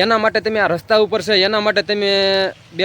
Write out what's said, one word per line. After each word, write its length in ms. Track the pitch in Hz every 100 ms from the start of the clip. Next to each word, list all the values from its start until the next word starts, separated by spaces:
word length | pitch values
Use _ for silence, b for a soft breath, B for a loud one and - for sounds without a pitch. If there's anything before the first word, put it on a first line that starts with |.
એના 160 | 208 226
માટે 200 | 220 214
તમે 180 | 220 220
આ 80 | 190
રસ્તા 320 | 170 - 220
ઉપર 220 | 208 214
છે, 120 | 175 202
એના 180 | 190 214
માટે 220 | 208 208
તમે 280 | 202 208 202 196 196 196 190 - -
બે 100 | 165